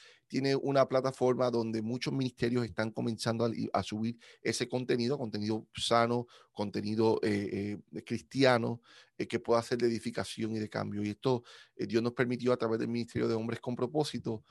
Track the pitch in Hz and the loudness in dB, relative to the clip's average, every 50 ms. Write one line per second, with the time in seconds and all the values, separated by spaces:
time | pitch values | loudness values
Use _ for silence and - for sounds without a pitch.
0 | - - - _ _ _ - 131 131 139 139 135 - 139 139 139 131 - 135 131 | -20 -20 -20 _ _ _ -4 -2 0 2 0 0 0 2 4 4 4 6 4 2
1 | 127 131 131 - 131 127 127 123 127 123 120 120 113 113 110 113 107 113 123 127 | 2 2 0 2 2 2 4 4 2 2 2 0 0 0 -2 -2 -2 -2 -4 -4
2 | - 151 139 135 135 127 - - - 117 123 123 120 110 87 - 110 110 107 - | -2 -2 -2 -2 -2 -4 -2 -2 0 0 2 0 0 -2 -2 -2 -2 -2 -2 -4
3 | 123 120 113 101 - 120 113 113 117 117 110 - 110 110 - 101 98 - 107 107 | -4 -4 -4 -2 -2 -2 0 0 0 0 0 -2 -4 0 0 0 0 0 -4 -2
4 | 110 113 120 - - - - _ _ 113 113 - 123 120 - 127 127 123 139 120 | -2 -2 -4 -6 -12 -20 -20 _ _ -2 0 0 -2 -2 -2 -4 0 0 0 2
5 | 117 120 143 135 131 110 104 104 104 107 110 110 - - _ - - - 117 117 | 2 0 0 -2 -4 -6 -4 -4 -2 -2 -2 -2 -4 -8 _ -6 0 4 4 4
6 | 117 117 120 120 120 - - - - _ _ - 104 101 - 104 101 104 110 110 | 6 4 2 0 -2 -6 -12 -20 -20 _ _ -4 -4 -2 -2 -4 -4 -2 0 4
7 | 110 110 110 - - 110 104 101 101 - - 98 101 104 104 90 - _ - 107 | 4 4 4 4 2 0 0 0 -2 -2 -4 -4 -4 -4 -6 -8 -12 _ -14 -14
8 | - - 120 110 - - - 135 135 127 123 117 117 120 117 117 - _ - - | -8 -6 -8 -8 -8 -8 0 4 6 6 6 6 2 0 -4 -6 -10 _ -20 -20
9 | - _ _ - - - 117 117 120 - 117 117 117 - 127 120 120 120 117 110 | -20 _ _ -6 -6 -2 -2 -4 2 4 2 2 4 2 0 2 2 2 2 0
10 | - 117 117 - 101 - - - 110 110 110 110 107 104 - 107 104 104 101 101 | -4 -4 -6 -4 -6 -6 -6 -6 -4 -4 -2 -4 -4 -4 -4 -4 -4 -4 -4 -4
11 | 104 104 104 - - 131 127 120 - - - - - _ _ - - 101 104 113 | -4 -4 -4 -2 0 0 0 0 -2 -6 -16 -20 -20 _ _ -8 -6 0 0 2
12 | 113 120 120 120 127 120 123 117 117 123 123 120 120 113 113 113 120 117 117 120 | 2 2 0 0 0 0 0 -2 2 2 2 2 2 0 0 0 -2 -2 -2 -4
13 | 117 113 - 123 120 117 117 110 113 117 117 - - 127 123 117 123 123 151 156 | -4 -4 -2 -2 0 0 0 0 -2 -4 -6 -6 -4 -6 -4 -2 -4 -2 0 -2
14 | 147 - - 139 - - 113 107 - _ | -2 -2 -4 -6 -6 -6 -6 -6 -8 _